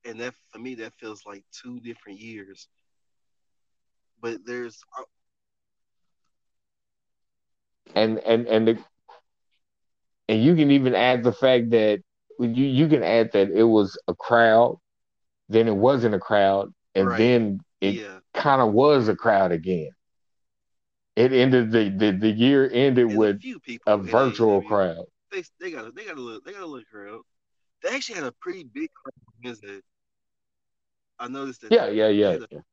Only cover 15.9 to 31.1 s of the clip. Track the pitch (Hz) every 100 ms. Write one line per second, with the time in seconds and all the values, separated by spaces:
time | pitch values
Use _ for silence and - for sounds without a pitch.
15.9 | 139 113 101 - 104 98 98 98 _ _
16.9 | 95 95 113 117 123 110 95 - _ 98
17.9 | 101 104 95 _ - 147 135 117 104 143
18.9 | 143 110 92 117 98 92 85 85 90 76
19.9 | _ _ _ _ _ _ _ _ _ _
20.9 | _ _ - 127 131 131 127 113 113 104
21.9 | 98 107 95 110 107 123 139 135 120 139
22.9 | 123 117 104 107 101 262 214 - 120 -
23.9 | 104 90 117 135 110 113 98 95 104 92
24.9 | 82 90 _ _ 196 170 _ 185 147 110
25.9 | 123 214 156 120 110 147 202 175 135 110
26.9 | 107 101 110 _ _ _ _ _ _ 175
27.9 | 262 247 202 135 _ - 370 269 226 320
28.9 | _ - _ _ 113 123 113 101 98 _
29.9 | _ _ _ _ _ _ _ _ _ _
30.9 | _ _